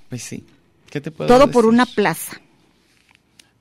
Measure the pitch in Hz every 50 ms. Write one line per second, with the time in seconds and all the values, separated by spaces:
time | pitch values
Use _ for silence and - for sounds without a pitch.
0 | - - - 120 - - - - - _ _ _ _ _ _ _ _ _ - 147
1 | 139 160 - - 156 - 240 254 285 262 - 240 220 226 233 240 247 - - -
2 | 202 165 165 - - - - - _ _ _ _ _ _ _ _ _ _ _ _
3 | _ _ _ _ _ _ _ _ _ _ _ _